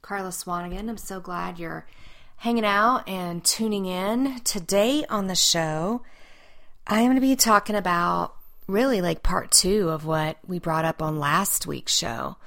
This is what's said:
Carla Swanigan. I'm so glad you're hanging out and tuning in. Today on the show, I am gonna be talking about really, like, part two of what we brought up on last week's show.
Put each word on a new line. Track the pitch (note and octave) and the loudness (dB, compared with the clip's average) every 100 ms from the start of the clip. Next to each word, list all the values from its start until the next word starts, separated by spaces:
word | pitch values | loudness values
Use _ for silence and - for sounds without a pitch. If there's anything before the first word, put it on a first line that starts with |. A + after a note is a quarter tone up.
Carla | - G3+ F#3 | -8 -8 -8
Swanigan. | F3 - F3 F3 F3+ A3 | -8 -6 -6 -6 -6 -6
I'm | G#3+ | -8
so | - F#3+ | -8 -10
glad | F3+ F3 F3 F3 | -8 -6 -6 -8
you're | E3+ D#3+ - - - - - - | -10 -10 -12 -18 -18 -18 -20 -6
hanging | A#3 A#3 | -2 0
out | G#3+ G3+ A3 C4 - | 2 4 4 2 -2
and | F#3+ F3 E3+ | -6 -6 -2
tuning | - - A3 G3+ F#3+ | -2 0 0 -2 -2
in. | F3+ G3 A#3 C4+ B3+ | -2 0 0 0 -2
Today | - G#3 E3 G3 A3 D4 - | -4 -4 2 4 4 2 0
on | G#3+ F#3+ | -2 -2
the | F3+ | 2
show, | - E3+ D#3+ D#3 E3+ A#3+ - - - - - - - - | 2 2 0 -2 -2 -4 -8 -18 -20 -20 -20 -20 -18 -16
I | - G#3 | 0 4
am | B3 | 6
gonna | C4 | 6
be | C4 C4 | 4 4
talking | A#3 G#3 - G#3 | 6 4 4 -2
about | F#3 F3 F3 F3 E3+ - - - - | 2 2 2 2 -2 -6 -18 -16 -2
really, | G3 C4 A3 | 0 2 2
like, | F3 E3 | 0 0
part | - F#3 - | 2 0 4
two | - F#3 G#3 F3 | 4 4 2 2
of | D#3 | -2
what | D#3 D#3 D#3 - | -2 0 0 -4
we | - F3+ | -8 -6
brought | E3 D#3+ | -2 0
up | D#3+ D#3+ | 0 -2
on | D#3 D#3 | -2 -2
last | C#3+ D#3+ G3 - - | 2 2 2 -2 -4
week's | C3+ - | -8 -2
show. | - - A#2 - - | -2 0 -6 -8 -10